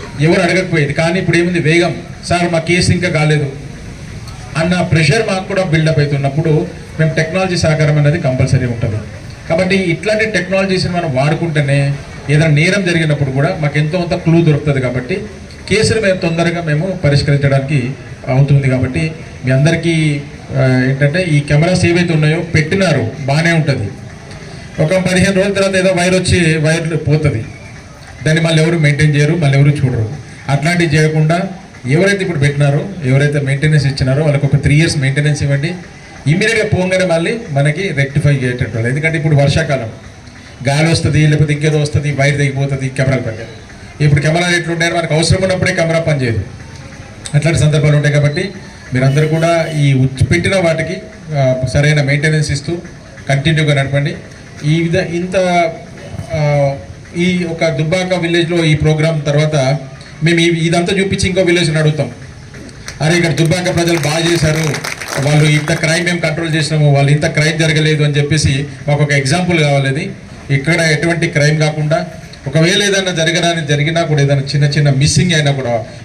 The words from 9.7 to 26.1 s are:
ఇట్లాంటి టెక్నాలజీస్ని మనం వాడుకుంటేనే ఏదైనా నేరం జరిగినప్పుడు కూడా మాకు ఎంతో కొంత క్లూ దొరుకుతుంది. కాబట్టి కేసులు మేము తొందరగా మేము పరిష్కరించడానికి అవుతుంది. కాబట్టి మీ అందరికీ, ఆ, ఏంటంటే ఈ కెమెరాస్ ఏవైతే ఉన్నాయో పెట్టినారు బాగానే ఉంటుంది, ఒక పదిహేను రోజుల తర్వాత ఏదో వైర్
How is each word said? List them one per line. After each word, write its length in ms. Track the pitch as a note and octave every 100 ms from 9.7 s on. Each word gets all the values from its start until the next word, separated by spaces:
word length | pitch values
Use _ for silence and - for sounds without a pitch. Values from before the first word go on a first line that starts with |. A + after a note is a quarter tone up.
| G3
ఇట్లాంటి 500 | F3+ D#3+ G#3 G#3+ G#3+
టెక్నాలజీస్ని 680 | F#3+ F3+ F#3+ G3 F#3 D3
మనం 240 | F3 E3 B2+
వాడుకుంటేనే 760 | D3 - F3 D3 C#3 C#3+ C#3 C#3 - - -
ఏదైనా 160 | D3+ D#3+
నేరం 380 | D3 F3+ G3+
జరిగినప్పుడు 460 | F3 E3+ D3+ C#3 C3
కూడా 280 | C3 D#3 -
మాకు 180 | D3 D3
ఎంతో 200 | D#3 F3+
కొంత 220 | D#3+ C3+
క్లూ 200 | D#3+ E3
దొరుకుతుంది. 380 | D3+ C#3+ D3+ C3+
కాబట్టి 340 | B2 B2 - G3+ - - - - -
కేసులు 320 | G3+ A3 A3
మేము 180 | G3 F3+
తొందరగా 440 | E3+ E3 E3+ E3+
మేము 360 | D#3+ D3+ F#3+ F3+
పరిష్కరించడానికి 840 | D3 C#3+ D3 C#3 C#3 C3+ C#3+ C#3+ A#2+ - - - -
అవుతుంది. 420 | C3 C#3+ C#3 C3
కాబట్టి 420 | B2+ B2+ E3 D#3+ - - -
మీ 60 | B2
అందరికీ, 680 | C3+ D#3+ E3 E3+ D#3+ D#3 C#3+ C#3+ - -
ఆ, 320 | C3+ C3 B2+ B2+
ఏంటంటే 320 | C#3 C#3+ F3+
ఈ 180 | F3+ C#3+
కెమెరాస్ 440 | C#3+ D3 F3 F3+
ఏవైతే 280 | E3+ F3 E3+
ఉన్నాయో 280 | D#3 D3+ E3
పెట్టినారు 680 | F3 D#3+ D3 G3 F3+ B2+ G#2+ -
బాగానే 320 | C3 D3+ E3+
ఉంటుంది, 380 | E3 C#3 G#2 G2+ - - - - - - - - -
ఒక 120 | D#3
పదిహేను 380 | F#3+ F3+ F#3 F#3+
రోజుల 200 | F#3+ G3+
తర్వాత 240 | G3 G3 F#3+
ఏదో 120 | F#3
వైర్ 260 | F3 F3+